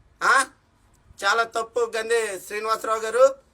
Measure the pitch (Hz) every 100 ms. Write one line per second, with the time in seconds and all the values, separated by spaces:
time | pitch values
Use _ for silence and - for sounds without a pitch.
0 | _ _ 180 254 - _ _ _ _ _
1 | _ - 196 226 226 233 226 247 233 226
2 | 220 233 220 185 - 208 220 220 226 220
3 | 220 226 269 269 _